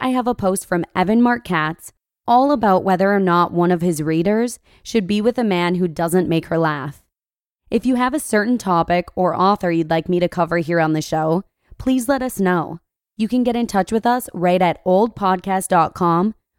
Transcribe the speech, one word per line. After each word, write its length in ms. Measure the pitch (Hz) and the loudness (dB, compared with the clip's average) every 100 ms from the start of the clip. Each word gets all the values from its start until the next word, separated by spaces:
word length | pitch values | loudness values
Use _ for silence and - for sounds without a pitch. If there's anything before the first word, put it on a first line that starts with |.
I 80 | 254 | -2
have 160 | 254 240 | -2 -2
a 80 | |
post 320 | 240 190 196 - | -2 -2 -2 -2
from 200 | 175 - 185 | -4 -2 -2
Evan 260 | 180 233 | 2 4
Marc 220 | 240 240 | 2 0
Katz 500 | - 170 156 165 - _ _ _ - | -4 -4 -4 -6 -16 _ _ _ 0
all 240 | 247 277 | 2 4
about 320 | 277 214 185 | 2 2 2
whether 300 | 196 180 196 | 2 0 2
or 60 | 202 | 2
not 340 | 185 175 170 | 2 2 2
one 160 | 170 175 | 0 2
of 120 | 175 | 2
his 200 | 175 156 | 0 -2
readers 560 | 151 160 180 220 240 - _ _ | -2 0 0 0 -2 -6 _ _
should 240 | - 226 180 | -4 -2 0
be 160 | 208 | 0
with 160 | 226 254 | 0 0
a 60 | |
man 320 | 220 180 175 180 | 0 0 0 0
who 120 | 180 | -2
doesn't 400 | 151 170 185 160 | -2 0 0 2
make 200 | 165 - | -2 0
her 100 | 165 | 0
laugh. 460 | 160 147 143 - _ _ _ _ _ _ _ | 0 -4 -8 -14 _ _ _ _ _ _ _
If 160 | 226 247 | -2 0
you 80 | |
have 220 | 247 254 294 | 0 0 -2
a 40 | |
certain 380 | - 214 214 247 | -2 0 0 -2
topic 520 | 196 170 165 175 - - | 0 0 2 0 -2 -2
or 240 | 180 151 | -2 2
author 300 | 190 208 180 | 0 0 0
you'd 220 | 165 160 | 0 2
like 180 | 165 170 | 0 0
me 100 | 180 | 0
to 80 | 175 | 0
cover 300 | 185 170 170 | 0 -2 -2
here 220 | 156 170 | 0 0
on 140 | 156 | 2
the 80 | 156 | 0
show, 420 | - 156 160 175 - _ _ - | -2 -2 0 -2 -4 _ _ -8
please 320 | 262 262 233 | -2 0 0
let 140 | 269 | -2
us 160 | 254 - | -4 -2
know. 400 | 185 175 - 165 _ _ _ - | 0 0 -2 -10 _ _ _ -6
You 100 | 220 | -2
can 160 | 254 | 0
get 120 | 240 233 | 0 -2
in 120 | 233 | 0
touch 240 | 196 185 | -2 0
with 160 | 175 233 | 0 0
us 220 | 247 - | -2 -4
right 300 | - 175 180 | -4 0 2
at 180 | 175 - | 2 0
old 320 | 180 185 233 - | 0 2 2 0
podcast 520 | 196 185 196 190 - | -2 -2 -2 -4 0
dot 260 | 180 151 | 2 2
com 400 | - 175 170 214 - _ | 0 0 2 0 -4 _